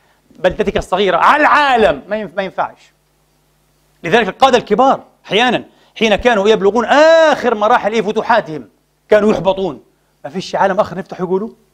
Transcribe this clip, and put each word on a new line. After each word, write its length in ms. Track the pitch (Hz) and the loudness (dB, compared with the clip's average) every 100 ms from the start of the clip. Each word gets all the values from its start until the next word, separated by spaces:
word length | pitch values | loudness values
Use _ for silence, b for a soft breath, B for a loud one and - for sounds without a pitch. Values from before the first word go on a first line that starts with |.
| _ _ _ - | _ _ _ -4
بلدتك 380 | 185 180 202 190 | -4 -2 -4 -4
الصغيرة، 400 | - 185 196 170 | -4 -2 0 2
على 240 | 180 285 | 2 4
العالم، 640 | 294 262 285 240 190 139 175 | 2 2 2 2 0 0 -6
ما 80 | 214 | -10
ينف-، 200 | 190 190 | -8 -10
ما 60 | |
ينفعش. 360 | 190 185 131 - _ _ _ _ _ _ _ _ _ _ _ _ | -8 -6 -8 -10 _ _ _ _ _ _ _ _ _ _ _ _
لذلك 240 | 170 226 190 | -2 0 0
القادة 300 | - 262 233 | 0 2 2
الكبار 420 | - 208 269 190 - _ - | 0 2 2 0 -6 _ -6
أحيانًا 380 | 196 247 160 - b b | -2 0 -2 -6 b b
حين 200 | - 220 | -4 -2
كانوا 340 | 196 247 214 202 | 0 0 2 2
يبلغون 360 | 214 196 233 | 2 0 0
آخر 720 | 220 269 320 330 311 269 240 | 2 4 6 6 4 2 -2
مراحل 380 | 220 214 240 208 | 0 0 0 0
إيه 100 | 226 | -2
فتوحاتهم 640 | 180 214 - 226 156 151 107 _ _ _ _ | -4 -4 0 0 -2 -10 -14 _ _ _ _
كانوا 240 | 208 208 | 2 2
يحبطون: 500 | 185 175 185 185 120 _ _ _ _ | 0 -2 -2 -4 -8 _ _ _ _
"ما 60 | 143 | -14
فيش 240 | 175 - | -12 -8
عالم 260 | 160 196 277 | -2 -2 0
آخر 180 | - 170 | -4 -8
نفتح"، 220 | - - | -12 -10
يقولوا: 280 | 180 190 220 - _ | -4 -4 -6 -12 _